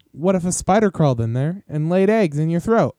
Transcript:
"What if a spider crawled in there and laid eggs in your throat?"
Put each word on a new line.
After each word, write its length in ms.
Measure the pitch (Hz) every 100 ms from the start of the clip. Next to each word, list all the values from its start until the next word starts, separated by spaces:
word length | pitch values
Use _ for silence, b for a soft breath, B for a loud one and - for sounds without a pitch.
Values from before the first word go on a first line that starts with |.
| _
"What 220 | 131 175
if 100 | 185
a 80 | 175
spider 380 | - - 202 208
crawled 280 | - 151 117
in 140 | 113
there 300 | 123 147 196 -
and 220 | 151 156
laid 220 | 180 196
eggs 280 | 226 180 143
in 120 | 160
your 100 | 170
throat?" 340 | 190 226 139